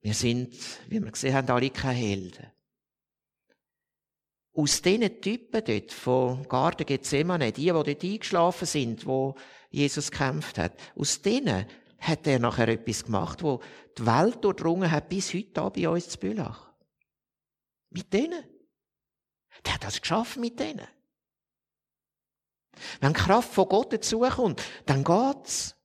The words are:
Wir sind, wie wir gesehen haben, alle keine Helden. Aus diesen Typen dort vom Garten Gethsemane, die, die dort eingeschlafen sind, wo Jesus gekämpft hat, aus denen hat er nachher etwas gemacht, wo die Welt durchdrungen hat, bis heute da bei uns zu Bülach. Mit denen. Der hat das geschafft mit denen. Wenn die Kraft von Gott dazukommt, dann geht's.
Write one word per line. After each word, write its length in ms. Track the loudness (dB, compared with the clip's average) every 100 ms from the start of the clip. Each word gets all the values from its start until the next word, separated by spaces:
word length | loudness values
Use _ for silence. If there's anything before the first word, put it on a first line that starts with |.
Wir 120 | -2
sind, 400 | 0 2 0 -2 -8 -14 -14 -6
wie 120 | -4
wir 100 | -4
gesehen 220 | -4 0
haben, 160 | 2 4
alle 200 | 2 2
keine 240 | -2 -2
Helden. 580 | 0 0 -2 -4 -14 -20 _ _ _ _ _ _ _ _ _ _ _ _ _ _ _ _ _ _ _ _
Aus 280 | 0 2 2
diesen 400 | 4 4 2 0
Typen 420 | -4 -4 -4 -4
dort 300 | 0 -2 -2
vom 540 | -8 0 2 2 -2 -2
Garten 380 | 2 2 0 -2
Gethsemane, 680 | -2 0 0 2 2 0
die, 140 | 0 2
die 60 |
dort 320 | 2 0 -2
eingeschlafen 640 | -4 -6 -2 4 4 2 -2
sind, 380 | -2 -2 -4 -2
wo 300 | -2 -2 -6 -16 -20 _
Jesus 420 | 0 0 0 -6
gekämpft 460 | -2 -2 -2 -6 -4
hat, 160 | -4 -4 -20 -6
aus 260 | -2 0
denen 440 | 0 0 0 -2 -2 -12 _ _
hat 280 | -2 -2 2
er 120 | 2
nachher 280 | 2 2 2
etwas 380 | 2 -2 -6 -2
gemacht, 380 | -2 -2 -4
wo 180 | -2 -4 -6 -20 -20 -2
die 80 | 4
Welt 380 | 6 4 4
durchdrungen 480 | 0 0 0 2 2
hat, 160 | 2 0
bis 260 | -4 -4
heute 180 | -6 -6
da 160 | -4 -4
bei 180 | -2 0
uns 220 | 0 -2
zu 100 | -6
Bülach. 540 | -6 -4 -6 -8 -18 _ _ _ _ _ _ _ _ _ _ _ _
Mit 220 | -12 -2
denen. 320 | 0 0 -4 -12 -20 _ _ _ _ _ _ _ _ _ -12 -6
Der 100 | -4
hat 80 |
das 180 | -4 -6
geschafft 360 | 0 0 0 -4
mit 220 | -6 -4
denen. 280 | -8 -8 -14 _ _ _ _ _ _ _ _ _ _ _ _ _ _ _ _ _ _ -18 -16 0
Wenn 140 | 2
die 60 | 2
Kraft 340 | 4 4 4
von 140 | 2 4
Gott 260 | 4 2
dazukommt, 680 | -2 -2 2 2 2 0 0 -8 -12 0
dann 180 | 2
geht's. 720 | 4 4 4 -2 -6 -6 -6 -12